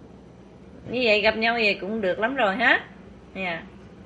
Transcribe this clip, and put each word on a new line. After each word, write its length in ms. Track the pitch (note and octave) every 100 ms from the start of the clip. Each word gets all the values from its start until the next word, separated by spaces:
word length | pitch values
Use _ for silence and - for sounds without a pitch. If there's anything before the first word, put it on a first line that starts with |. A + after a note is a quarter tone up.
| - - - - - - - - -
Như 100 | A#3
vậy 160 | A#3+ G#3
gặp 160 | G#3+ G#3+
nhau 180 | A3+
vậy 240 | A#3 G#3+ F#3
cũng 200 | F#3+ A3+
được 180 | F#3+ F3
lắm 160 | A3 C#4
rồi 200 | G#3 F#3+
ha. 240 | B3 E4+ - - - - -
Dạ. 280 | F#3+ F#3 E3 - - - -